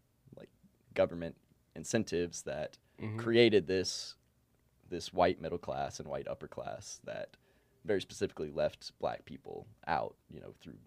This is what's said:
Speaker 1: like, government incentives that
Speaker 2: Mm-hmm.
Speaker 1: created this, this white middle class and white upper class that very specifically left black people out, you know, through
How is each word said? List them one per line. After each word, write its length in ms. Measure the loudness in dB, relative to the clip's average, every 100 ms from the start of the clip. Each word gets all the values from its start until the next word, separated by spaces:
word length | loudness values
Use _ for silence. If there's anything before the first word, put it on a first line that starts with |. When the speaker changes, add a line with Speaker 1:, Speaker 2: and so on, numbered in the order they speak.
| _ _ -20 -20
Speaker 1:
like, 120 | -20 _ _ _ -4
government 420 | 2 2 0 -8 -10 _ _ _ -12
incentives 680 | -2 0 2 0 -2 -4
that 340 | -8 -6 -6 -10 _ -10
Speaker 2:
Mm-hmm. 180 | -8 -4
Speaker 1:
created 480 | 6 10 10 10 6
this, 480 | 2 0 -4 -8 -14 _ _ _ _ _ _ -8
this 240 | -8 -2
white 260 | 4 4 4
middle 180 | -2 -6
class 400 | -4 -4 -4 -6
and 80 | -6
white 180 | -6 -6
upper 200 | -8 -10
class 520 | -10 -8 -10 -12 -14
that 340 | -10 -10 -10 -14 _ _ _ _ -2
very 160 | -2
specifically 480 | -2 -4 -4 -4 -6
left 400 | 0 0 -2 -16 -6
black 240 | -4 -4
people 440 | -10 -16 -14 -14 -14 -10 -2
out, 300 | 0 -2 -8 -18
you 100 | -16
know, 100 | -16 -16
through 140 | -18 -18